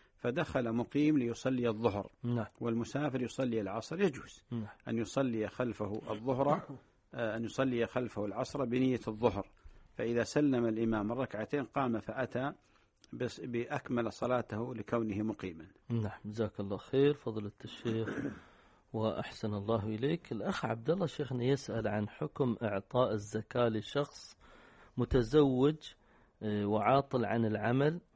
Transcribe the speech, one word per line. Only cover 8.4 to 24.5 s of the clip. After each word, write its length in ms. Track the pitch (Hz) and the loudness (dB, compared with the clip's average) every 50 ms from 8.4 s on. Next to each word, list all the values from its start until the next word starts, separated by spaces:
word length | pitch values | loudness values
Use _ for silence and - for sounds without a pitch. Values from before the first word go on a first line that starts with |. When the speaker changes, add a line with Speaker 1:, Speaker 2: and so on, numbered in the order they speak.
| 127 - - 143 135 | -4 -4 -2 -4 -2
Speaker 1:
بنية 360 | 117 120 127 131 131 127 110 - 120 | 0 2 2 4 4 2 0 -2 -4
الظهر، 380 | 110 110 117 113 98 101 95 - - _ _ - - - - - - | -2 2 2 2 2 2 -4 -8 -12 _ _ -20 -20 -20 -20 -14 -6
فإذا 280 | - 117 117 120 120 110 | -4 -2 0 2 2 0
سلم 440 | - - 147 151 143 131 123 117 | 2 4 4 4 6 4 4 4
الإمام 460 | 113 107 113 117 113 113 107 101 107 120 | 2 2 2 2 2 2 2 0 0 0
الركعتين 520 | 127 131 - - 107 107 - - 147 127 | -2 -2 -4 -2 -6 -4 -2 -2 -2 -4
قام 360 | - - 139 135 123 113 107 | -2 -2 -2 0 0 0 -2
فأتى 520 | - - 107 127 127 - - 123 131 143 - - _ _ _ _ _ _ _ _ - _ - | -4 -4 -4 -4 -4 -2 -2 -2 -4 -4 -6 -8 _ _ _ _ _ _ _ _ -20 _ -6
بس-، 280 | 117 123 117 - - | -4 -4 -4 -4 -6
بأكمل 720 | - 123 120 120 120 - 147 135 - - 127 120 117 110 - | -8 -4 -2 -2 -2 -2 -4 -6 -4 -2 0 0 0 -2 -2
صلاته 640 | - 123 120 127 123 117 - 107 104 117 127 123 | -4 -2 0 0 0 0 -2 -4 -4 -4 -6 -6
لكونه 480 | 110 101 - 120 120 113 110 98 101 107 | -8 -4 -2 0 0 0 0 -2 -2 -2
مقيما. 440 | 110 104 - - 92 82 80 80 95 - - _ - | -2 -4 -4 -6 -8 -8 -10 -16 -18 -20 -20 _ -4
Speaker 2:
نعم، 320 | 120 113 107 101 - - - | -2 -2 -2 -2 -6 -8 -10
جزاك 360 | 107 110 113 110 104 - - | -10 -4 -2 -4 -4 -2 -6
الله 160 | 101 98 101 | -4 -4 -4
خير 380 | 95 - - - 135 139 143 147 | -6 -4 0 2 4 4 4 4
فضيلة 380 | 143 - 123 107 110 104 101 - _ - | 0 -4 -6 -6 -4 -6 -8 -10 _ -16
الشيخ 440 | 113 - - - 117 110 113 110 - - - - 143 - - - - - - - - - _ _ _ - | -16 -14 -6 -4 -2 -2 0 -2 -2 -4 -6 -6 -6 -8 -10 -16 -20 -20 -20 -20 -20 -20 _ _ _ -4
وأحسن 600 | 110 110 110 - - - - - - - 107 104 | 0 0 0 0 -2 -6 -8 -8 -6 -4 -4 -4
الله 320 | 101 98 104 113 110 98 | -4 0 0 0 0 0
إليك. 460 | 110 107 107 123 147 165 170 - - 120 | -2 -2 -2 0 0 -2 -2 -4 -6 -6
الأخ 320 | 104 95 196 196 - - | -4 -2 -2 -2 -2 -2
عبد 260 | 113 113 117 113 139 | -2 -2 -2 0 0
الله 160 | 170 196 180 | 0 2 0
شيخنا 380 | 147 - - 147 127 131 123 120 | -2 -2 -4 -4 -2 -2 0 2
يسأل 440 | 131 139 135 - - 104 113 110 107 | 2 2 2 0 -4 -4 -2 0 0
عن 200 | 101 107 104 101 | 0 0 0 -2
حكم 480 | - - 156 151 - - 139 123 110 - 120 | -2 -6 -6 -6 0 0 2 2 2 0 0
إعطاء 500 | 107 101 98 - - - 123 127 104 110 | 0 0 0 -2 0 2 4 4 4 2
الزكاة 560 | 107 101 104 - 107 104 - - 123 120 117 | -2 -4 -4 -6 -6 -6 -2 0 2 2 4
لشخص 680 | 110 107 104 - - 143 147 - - - - - - _ - - | 2 0 -4 -2 -2 -2 -2 -2 -6 -14 -20 -20 -20 _ -20 -20